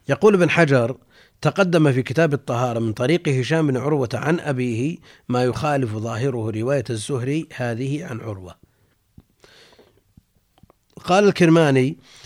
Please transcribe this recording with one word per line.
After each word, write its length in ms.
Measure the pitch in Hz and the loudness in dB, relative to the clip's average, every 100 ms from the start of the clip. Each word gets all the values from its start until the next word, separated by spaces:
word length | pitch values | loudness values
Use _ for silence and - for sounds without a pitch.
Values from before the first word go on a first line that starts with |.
| - | -4
يقول 260 | - 214 | 2 4
ابن 160 | 196 160 | 4 2
حجر: 460 | - 160 135 117 131 _ _ _ _ | 2 2 2 0 -6 _ _ _ _
"تقدم 520 | 156 - 185 170 151 | -4 0 2 4 4
في 100 | 127 | 2
كتاب 320 | 120 131 160 | -2 0 0
الطهارة 440 | 143 - 120 127 117 | 0 -4 -4 -2 -2
من 140 | 113 | -4
طريق 360 | 107 127 170 165 | -2 -2 0 0
هشام 380 | 131 120 160 151 | -2 0 0 0
بن 100 | 127 | 0
عروة 320 | 139 151 120 | 0 -2 -2
عن 260 | 123 143 170 | -4 -2 -2
أبيه 560 | 147 127 123 113 143 175 - - - | -2 -4 -2 -2 -4 -6 -16 -20 -4
ما 160 | 123 | 0
يخالف 520 | 127 - 151 143 120 107 | 0 0 -2 -2 -2 -6
ظاهره 540 | 113 113 139 123 110 | -6 -4 -4 -4 -6
رواية 340 | 107 120 143 110 | -4 -2 -2 -4
الزهري 580 | 113 - 135 127 156 - - | -8 -6 -6 -4 -4 -6 -8
هذه 480 | 123 113 135 147 | -6 -6 -6 -6
عن 160 | 175 113 | -8 -12
عروة." 340 | 113 95 90 - _ _ _ _ _ - _ _ _ _ - _ _ _ _ _ _ _ _ _ _ _ _ - | -10 -12 -14 -20 _ _ _ _ _ -20 _ _ _ _ -20 _ _ _ _ _ _ _ _ _ _ _ _ -16
قال 240 | - 185 202 | 0 4 4
الكرماني: 720 | - 170 165 151 135 131 - _ - | 4 6 6 6 4 2 -2 _ -20